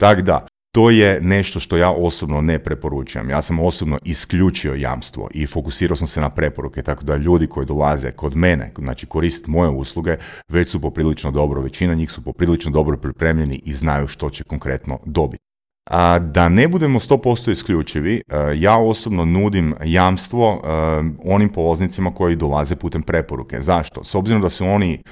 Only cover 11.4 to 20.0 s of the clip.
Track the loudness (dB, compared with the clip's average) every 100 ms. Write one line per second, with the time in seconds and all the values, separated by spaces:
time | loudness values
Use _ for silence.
11.4 | 0 -2 -6 -2 -2 0 -4 -8 -12 -2
12.4 | 0 0 0 0 0 -2 -6 -2 0 0
13.4 | -2 -4 -8 -4 -2 -2 -4 -6 -8 -8
14.4 | -10 -8 -6 -6 -6 -10 -4 -2 -2 -4
15.4 | _ _ _ _ -2 2 4 4 2 4
16.4 | 6 6 4 2 2 0 2 2 2 0
17.4 | -2 -2 0 -2 0 -4 -2 -2 -2 -2
18.4 | 0 2 4 4 4 0 -2 0 2 4
19.4 | 2 2 0 -2 0 2